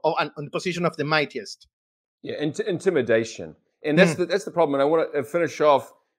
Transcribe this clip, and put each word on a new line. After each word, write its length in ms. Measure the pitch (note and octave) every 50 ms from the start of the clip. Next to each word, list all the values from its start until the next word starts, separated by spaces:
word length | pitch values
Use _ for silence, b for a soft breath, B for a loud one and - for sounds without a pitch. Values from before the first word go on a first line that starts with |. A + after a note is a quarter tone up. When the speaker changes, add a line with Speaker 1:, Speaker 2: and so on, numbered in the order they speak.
| -
Speaker 1:
oh, 120 | D#3 E3 E3
and, 120 | D#3+ D3+ - -
and 140 | D3 C#3+
position 320 | - F3 - F#3 E3+ E3+ F3
of 100 | D#3+ - -
the 60 | C#3+
mightiest. 640 | D3 D#3 D#3 D3 - - B2 G2+ - - - _ _ _ _ _ _ _ _ _ _ _ _ -
Speaker 2:
Yeah, 140 | - A#2+ F#2+
int-, 200 | D3 D#3 C3+ -
intimidation. 920 | G#3+ G#3+ F3+ D#3 - G3 F3 D3 A#2+ G#2+ A2+ A2+ A#2 A2+ - - F2+ D#2 D#2 _ _ _ _ _ -
And 140 | - - -
that's 140 | F#3+ E3+ D3+
Speaker 1:
Hmm. 80 | D#3
Speaker 2:
the, 40 | F3+ E3+
that's 180 | F3 G3+ -
the 60 | -
problem. 240 | D#3+ E3+ E3 D3 C#3
And 60 | C#3
I 40 | C#3
wanna, 180 | D3 E3 E3 D#3 - -
uh, 60 | - -
finish 380 | - - E3+ E3+ D3+ - -
off 320 | D3+ D3+ C#3+ C3 C3+ - - _ _ _ _